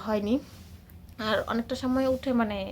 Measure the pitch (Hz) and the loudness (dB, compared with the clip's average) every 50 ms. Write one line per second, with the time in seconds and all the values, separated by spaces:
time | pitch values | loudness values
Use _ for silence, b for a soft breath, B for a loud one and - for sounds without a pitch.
0 | - 214 214 208 202 208 240 294 - B B B B B B B B B B - | 0 0 0 2 2 2 2 2 0 B B B B B B B B B B -18
1 | - - - - 214 220 220 196 - - 214 226 233 - 254 254 - 254 254 262 | -18 -16 -10 -4 0 2 2 2 2 2 0 -2 -2 -2 -2 -2 0 2 2 4
2 | 269 262 262 262 - 277 254 240 226 208 208 196 190 196 | 4 2 2 2 2 2 2 4 2 2 0 -4 -6 -6